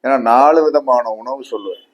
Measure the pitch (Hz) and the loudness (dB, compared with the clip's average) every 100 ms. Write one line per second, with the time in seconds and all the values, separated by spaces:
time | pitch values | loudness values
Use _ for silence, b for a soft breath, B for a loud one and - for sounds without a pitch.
0 | 127 135 113 123 143 165 156 143 139 123 | -2 -2 2 4 4 4 2 0 0 -2
1 | 117 110 120 135 123 107 98 - _ | -2 -10 -10 -12 -10 -10 -10 -14 _